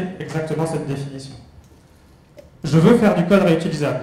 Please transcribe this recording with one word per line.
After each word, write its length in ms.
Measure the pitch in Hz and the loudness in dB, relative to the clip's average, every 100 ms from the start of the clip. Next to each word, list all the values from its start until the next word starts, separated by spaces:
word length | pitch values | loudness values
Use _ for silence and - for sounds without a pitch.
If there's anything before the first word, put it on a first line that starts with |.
| 180 - | -8 -10
exactement 480 | 135 160 156 151 160 | -10 -8 -6 -4 -4
cette 220 | 151 139 | -6 -6
définition. 460 | 139 139 135 - - - - - - _ _ _ _ _ - - _ | -8 -10 -14 -16 -20 -20 -20 -20 -20 _ _ _ _ _ -20 -20 _
Je 140 | 156 156 | 0 4
veux 180 | 190 233 | 6 6
faire 160 | 208 | 4
du 100 | 175 170 | 2 2
code 180 | 196 | 4
réutilisable. 560 | 175 160 - 151 139 123 | 4 2 -2 -4 -4 -4